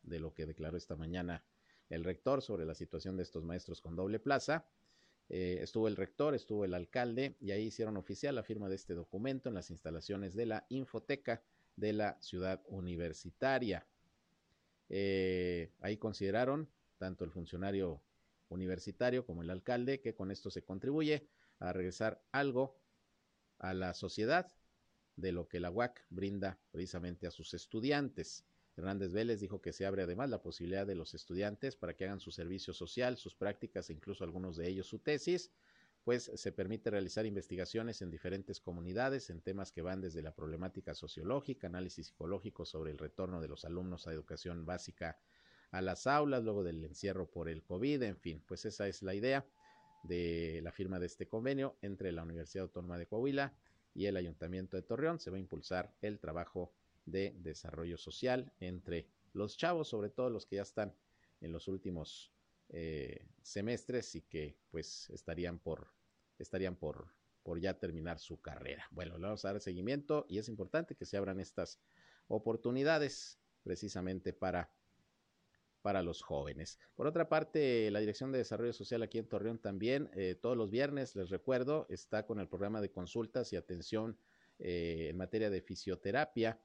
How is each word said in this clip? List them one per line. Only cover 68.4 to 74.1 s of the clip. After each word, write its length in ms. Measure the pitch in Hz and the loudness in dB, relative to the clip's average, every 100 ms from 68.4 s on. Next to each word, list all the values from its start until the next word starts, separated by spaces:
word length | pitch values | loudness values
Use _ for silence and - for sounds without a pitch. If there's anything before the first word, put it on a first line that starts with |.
carrera. 440 | - - 62 71 - | -10 -8 -6 -8 -8
Bueno, 260 | - 85 85 | -8 -6 -4
le 60 | |
vamos 220 | 98 104 98 | -4 -2 -2
a 80 | |
dar 80 | 101 | -2
seguimiento 640 | 98 90 101 143 143 151 - | -2 -2 0 0 2 0 0
y 80 | 98 | -2
es 120 | 113 | -2
importante 460 | 101 92 156 170 - | -4 -2 -2 -2 -6
que 100 | 90 | -4
se 120 | 98 | 0
abran 220 | 98 95 | 0 0
estas 400 | 90 - 82 - _ _ - - - | -4 -4 -4 -6 _ _ -20 -18 -2
oportunidades 1120 | 107 113 113 120 127 143 160 143 - - - _ _ | 0 2 2 2 4 6 6 4 0 -10 -14 _ _
precisamente 680 | 95 90 101 92 90 | -4 -4 -2 -2 -2